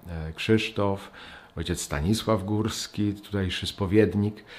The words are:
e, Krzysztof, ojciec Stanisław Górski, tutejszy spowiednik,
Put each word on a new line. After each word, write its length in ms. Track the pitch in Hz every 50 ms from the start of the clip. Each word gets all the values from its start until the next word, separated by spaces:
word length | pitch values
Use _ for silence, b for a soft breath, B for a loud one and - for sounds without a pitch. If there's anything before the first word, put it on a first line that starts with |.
| - 87
e, 260 | 85 80 80 80 80
Krzysztof, 800 | - - - 110 110 110 - - 101 101 101 98 98 - - B B B B B B B B - -
ojciec 240 | 82 90 87 -
Stanisław 640 | - - 76 73 76 92 110 226 - - 110 101 95
Górski, 680 | 101 107 107 107 113 - - - - - - 104 104 98
tutejszy 540 | 104 - - 104 101 95 90 85 - - -
spowiednik, 760 | - - 101 87 98 107 107 90 - 104 104 104 - - B B B